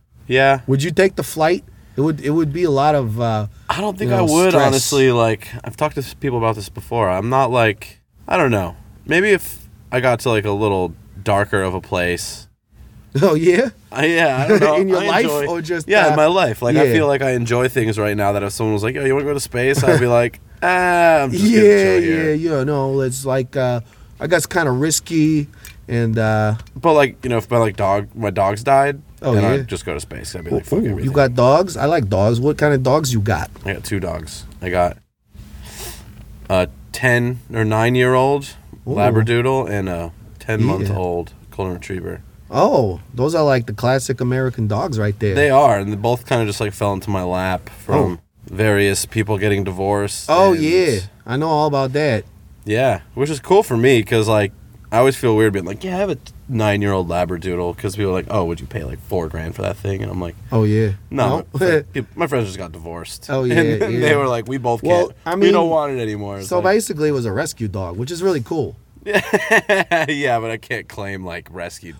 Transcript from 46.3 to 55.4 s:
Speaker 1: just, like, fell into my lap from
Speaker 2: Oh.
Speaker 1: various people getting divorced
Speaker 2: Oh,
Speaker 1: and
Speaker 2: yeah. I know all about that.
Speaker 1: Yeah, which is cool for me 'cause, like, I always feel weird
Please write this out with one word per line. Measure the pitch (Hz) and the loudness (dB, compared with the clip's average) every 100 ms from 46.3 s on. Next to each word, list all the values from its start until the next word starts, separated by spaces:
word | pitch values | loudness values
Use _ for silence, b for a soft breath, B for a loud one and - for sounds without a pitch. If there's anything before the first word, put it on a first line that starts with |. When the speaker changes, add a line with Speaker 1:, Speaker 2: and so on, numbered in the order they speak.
| 127 110 | -2 0
Speaker 1:
just, | 101 | -4
like, | 107 | -6
fell | - 101 | -4 -4
into | 98 98 | -2 -4
my | 98 | -4
lap | 90 92 92 90 - | -2 -2 -2 -4 -8
from | - - 104 107 85 | -16 -2 0 0 -4
Speaker 2:
Oh. | _ _ - | _ _ -10
Speaker 1:
various | 92 107 101 101 98 | -2 2 4 2 0
people | - 110 104 104 | -4 -4 -2 -2
getting | 104 101 | 0 0
divorced | 98 92 98 101 101 - - | -2 -4 -2 -2 -2 -6 0
Speaker 2:
Oh, | 165 190 | 4 4
Speaker 1:
and | 170 | 4
Speaker 2:
yeah. | 151 180 175 107 95 - - | 2 2 2 0 -4 -12 -6
I | 127 | -4
know | 160 | 0
all | 151 151 | 0 0
about | 143 135 | 0 -2
that. | 139 151 110 - - - - - | 0 0 0 -4 -16 -20 -14 -4
Speaker 1:
Yeah, | 107 131 95 - | 0 2 0 -4
which | 120 143 | -6 -4
is | 147 | -4
cool | - 190 | 2 2
for | 220 120 | 4 2
me | 123 135 | 4 4
'cause, | 101 117 107 | 2 0 2
like, | 107 101 - - - - | 2 0 -4 -20 -20 -2
I | 110 | 2
always | 131 131 | 2 2
feel | 123 | 0
weird | 110 | 4